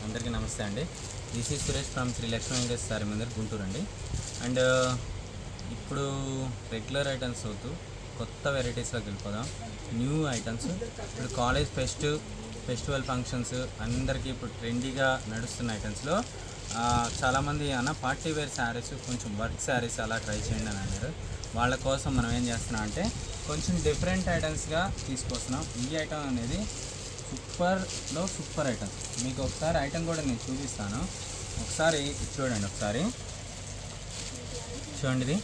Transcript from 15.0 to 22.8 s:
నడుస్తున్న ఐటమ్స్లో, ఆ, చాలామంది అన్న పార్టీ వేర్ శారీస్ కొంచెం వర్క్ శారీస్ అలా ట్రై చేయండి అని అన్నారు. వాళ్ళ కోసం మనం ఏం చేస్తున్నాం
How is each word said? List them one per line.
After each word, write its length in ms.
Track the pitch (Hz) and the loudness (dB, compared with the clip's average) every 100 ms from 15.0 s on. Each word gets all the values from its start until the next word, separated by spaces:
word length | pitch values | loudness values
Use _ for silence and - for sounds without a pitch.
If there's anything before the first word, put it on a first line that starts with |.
| 135 131 101 | 4 4 0
నడుస్తున్న 440 | 110 120 - 120 107 | -4 -4 -2 -2 0
ఐటమ్స్లో, 380 | 107 101 135 190 247 - - - - 113 | -2 -2 2 2 0 -8 -10 -8 -6 2
ఆ, 60 | 120 120 117 117 | 6 6 4 4
చాలామంది 480 | 131 135 143 147 143 131 | 6 6 4 2 2 2
అన్న 120 | 127 156 131 | 2 2 0
పార్టీ 260 | 131 165 151 | 0 0 0
వేర్ 140 | 143 - | 0 0
శారీస్ 320 | 117 117 - 131 127 | 0 0 -4 -6 -4
కొంచెం 220 | 120 113 104 | -4 -2 -2
వర్క్ 200 | 117 - - | -2 0 2
శారీస్ 300 | 127 117 - 110 | 2 2 -2 0
అలా 120 | 113 107 | 0 0
ట్రై 120 | 104 107 | -2 0
చేయండి 220 | 110 110 | 0 0
అని 100 | 98 190 | -2 0
అన్నారు. 260 | - 135 160 - - - 113 | 0 -2 -4 -6 -6 -4 4
వాళ్ళ 160 | 123 131 135 | 4 4 2
కోసం 240 | 135 147 131 | 2 4 4
మనం 120 | 117 120 | 4 2
ఏం 60 | 123 | 2
చేస్తున్నాం 300 | 113 - 113 | 0 0 -2